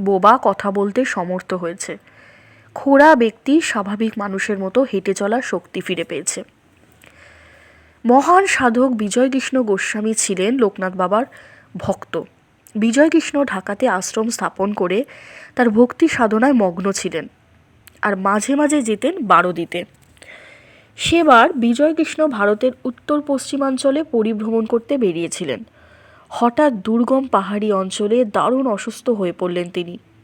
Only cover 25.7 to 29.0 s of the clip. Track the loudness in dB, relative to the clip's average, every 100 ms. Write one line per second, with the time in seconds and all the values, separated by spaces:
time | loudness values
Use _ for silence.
25.7 | _ _ _ _ _ -14 -2 0 2 0
26.7 | 0 -2 0 2 0 0 -2 -2 -4 -2
27.7 | -2 -4 -4 0 0 0 0 0 0 -2
28.7 | -4 -8 -8